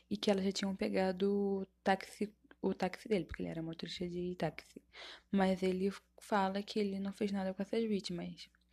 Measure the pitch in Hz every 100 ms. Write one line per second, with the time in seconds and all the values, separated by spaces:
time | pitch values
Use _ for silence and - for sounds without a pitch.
0 | _ 208 - 196 190 190 196 190 214 196
1 | 190 185 196 202 202 196 190 _ - 196
2 | - - 208 - _ - - 190 185 -
3 | - 208 160 - 175 165 160 165 170 -
4 | 180 175 180 180 160 - - - _ -
5 | - - _ 196 190 185 185 185 196 196
6 | - - - 214 190 196 208 220 202 196
7 | 196 196 208 196 190 190 196 226 226 202
8 | - 175 175 170 - _ _